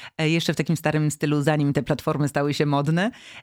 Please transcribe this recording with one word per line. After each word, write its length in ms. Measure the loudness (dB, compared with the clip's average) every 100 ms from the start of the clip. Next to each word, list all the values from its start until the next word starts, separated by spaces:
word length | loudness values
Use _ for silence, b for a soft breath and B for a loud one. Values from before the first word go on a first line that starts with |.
| B -2
E, 120 | 0
jeszcze 240 | 2 0
w 20 | -2
takim 220 | 0 0
starym 340 | 0 0 0
stylu, 300 | 0 0 2
zanim 320 | 2 2 2
te 100 | 0
platformy 440 | 0 -2 -2 -2 0
stały 260 | 0 -2
się 120 | 0 0
modne. 460 | 2 2 0 0 B B B